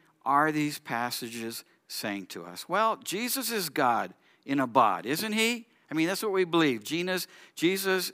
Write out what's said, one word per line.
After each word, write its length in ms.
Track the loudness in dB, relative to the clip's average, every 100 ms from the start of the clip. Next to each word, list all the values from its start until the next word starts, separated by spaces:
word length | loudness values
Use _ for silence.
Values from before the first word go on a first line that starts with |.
| _ _ 2
are 260 | 4 4
these 280 | 2 -2 -4
passages 840 | -6 -4 -2 -4 -8 -8 -8 -10 -14 _ _
saying 400 | -8 -4 -6 -8
to 180 | -12 -12
us? 220 | -14 -4
Well, 260 | 0 0 -2
Jesus 560 | -6 -6 -4 -4 -2
is 160 | -4 -2
God 440 | 2 2 2 0 -8 _ _ -4
in 140 | 0
a 60 | 2
bod, 400 | 6 6 4 -2
isn't 280 | -2 -2
he? 340 | 0 0 0 -6 _ _
I 20 |
mean, 140 | -2 0
that's 160 | 0
what 80 | -2
we 140 | 0 2
believe. 380 | 4 4 2
Jesus, 440 | -2 -4 -2 -4 -6 -12 -20 0
Jesus 560 | 0 2 0 0 -2